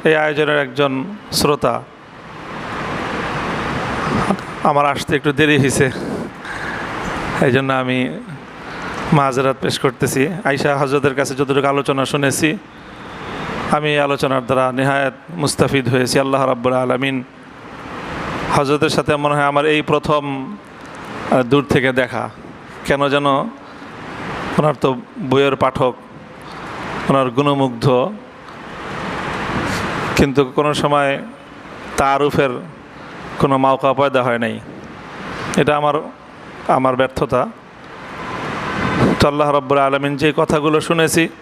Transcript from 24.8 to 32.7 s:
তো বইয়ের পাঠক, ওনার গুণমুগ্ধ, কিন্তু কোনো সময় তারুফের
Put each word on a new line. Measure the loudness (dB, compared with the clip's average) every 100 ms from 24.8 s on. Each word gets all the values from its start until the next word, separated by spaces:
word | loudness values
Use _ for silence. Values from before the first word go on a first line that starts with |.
তো | 0 0 -6 -8
বইয়ের | 0 4 4 4
পাঠক, | 0 2 0 0 -14 -20 -18 -18 -16 -14 -12 -10 -10 -8 0
ওনার | 2 2
গুণমুগ্ধ, | 2 2 4 2 2 2 4 2 -4 -16 -20 -18 -16 -14 -12 -10 -8 -8 -6 -6 -6 -4 -4 -2 -4 -4 -4 -2 2
কিন্তু | 2 4 2
কোনো | 2 2
সময় | 2 2 2 2 0 -6 -16 -18 -18 -16 -14 -10 0
তারুফের | 2 4 2 4 2 0 -8